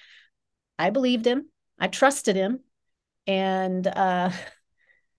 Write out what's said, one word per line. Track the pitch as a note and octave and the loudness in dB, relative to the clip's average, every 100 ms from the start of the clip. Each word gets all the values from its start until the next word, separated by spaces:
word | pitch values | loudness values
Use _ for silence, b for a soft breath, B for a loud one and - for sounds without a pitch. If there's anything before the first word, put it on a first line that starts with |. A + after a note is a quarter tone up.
| b b b _ _ _ _ - | b b b _ _ _ _ -2
I | E3+ | 0
believed | A#3 B3+ B3 A#3 | 2 0 2 0
him. | B3+ D#4 _ _ - | 0 -4 _ _ -6
I | F#3+ | -4
trusted | - C4 C#4 - F#3+ | 2 2 2 0 0
him. | F#3+ B3+ _ _ _ _ _ _ - | 0 -2 _ _ _ _ _ _ -4
And, | F#3+ F#3+ F#3+ F#3 F#3 F#3 | -2 0 -2 -2 -2 -2
uh, | - F#3+ F3+ F3+ F3+ B B _ _ _ _ _ | 0 0 0 -2 -4 B B _ _ _ _ _